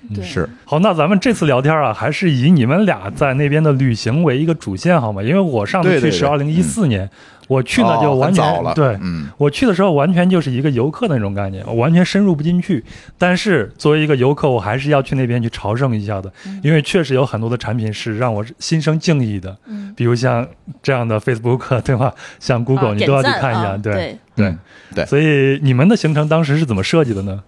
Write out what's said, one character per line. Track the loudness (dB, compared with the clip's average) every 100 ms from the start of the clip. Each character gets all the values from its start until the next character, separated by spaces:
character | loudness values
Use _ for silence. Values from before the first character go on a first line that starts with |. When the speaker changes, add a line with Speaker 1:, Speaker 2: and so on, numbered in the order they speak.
| -10
Speaker 1:
嗯。 | -10
Speaker 2:
对。 |
Speaker 3:
是。 | -6 -6 -6 -10 -4
Speaker 1:
好， | 0
那 | 2
咱 | 2 2
们 | 2
这 | 2
次 | 0 2
聊 | 2
天 | 2
啊， | 2 0
还 | -2 -4
是 | 0 0
以 | 2 4
你 | 4 4
们 | 2
俩 | 2 0 -6 -2
在 | 0
那 | 2 0
边 | 2
的 | 2
旅 | 2 2
行 | 0 -2 0
为 | 2 0
一 |
个 | 0
主 | -2 -4 -4
线 | 2 2
好 | 0
吗？ | -4
因 | 0
为 | 2
我 | 2 0
上 | -2 0
次 | 2
去 |
是 | 2
Speaker 3:
对， | 2
对， | 0
对。 | 0
Speaker 1:
二 | 0
零 | 0
一 | 0
四 | 0 0 0
年， | 0 -4
Speaker 3:
嗯。 | -12 -20 -20 -2
Speaker 1:
我 | -2
去 | 0 0
呢 | 2 2
就 | 2
完 | 2 2
全， | 2
Speaker 3:
哦， | 2
很 |
早 | 0
了。 | -2
Speaker 1:
对， | 0 0 0
Speaker 3:
嗯。 | -6 -6 -8 -2
Speaker 1:
我 | -2
去 | 2 0
的 |
时 | 2
候 | 2
完 | 2 2
全 | 2 2
就 | 2
是 | 0
一 | -2
个 | 0
游 | 0 -2
客 | -2 -2
的 | 0
那 |
种 | -2
概 | -4 -6
念， | -8 -4
我 |
完 | 0 2
全 | 4
深 | 2 2
入 | 2
不 | 0
进 | 0 -2
去。 | 0 -4 -4 -20 -20 -2
但 | 0 0
是 | 2 0 0 -2
作 | 2
为 | 2
一 | 2
个 |
游 | 2 2
客， | 2 0
我 | 0
还 | -2 -4
是 | 0
要 | 0
去 | 0 -2
那 | 0
边 | -2
去 | -4
朝 | -6 -4
圣 | -2 0
一 | -2 -4
下 | -8
的， | -8 -16 -16
Speaker 2:
嗯。 | -4
Speaker 1:
因 | 0
为 | 2
确 | 2 -2
实 | 0
有 | 0 0
很 | -2
多 | -4
的 | -4
产 | -4 -4
品 | -4
是 | -6 -6 -2
让 | -2
我 | -2 -8 -12
心 | -4 -2
生 | 0 -2
敬 | 0 0
意 | 0 -4
的， | -8 -16 -14
Speaker 2:
嗯。 | -14 -14 -4
Speaker 1:
比 |
如 | 0
像 | 0 0 -2 -4 -12 -20 -8
这 | -2
样 | -2 0
的 | -2
Facebook， | -2 -2 -2 -2 0 -2
对 | 0 0
吧？ | 0 -4 -20 -14
像 | -2 -2
Google， | 0 0 0
Speaker 2:
啊， |
Speaker 1:
你 | 0
都 | 2
要 | 2
去 | 2 0
看 | -2
一 | -2
下， | -2 -4
Speaker 2:
点 |
赞 | -4
啊， |
Speaker 1:
对。 |
Speaker 2:
对。 | -4 -4 -10 _ -2
Speaker 3:
对， | -2 -2 -12 -20 -10
对。 | -6 0
Speaker 1:
所 | 2
以 | 2 4 2 2
你 | 2
们 | 4 4
的 | 4
行 | 2
程 | 0 2
当 | 2
时 | 2 0
是 |
怎 | 0 -2
么 |
设 | 2 2
计 | 2
的 | -2
呢？ | -4 -8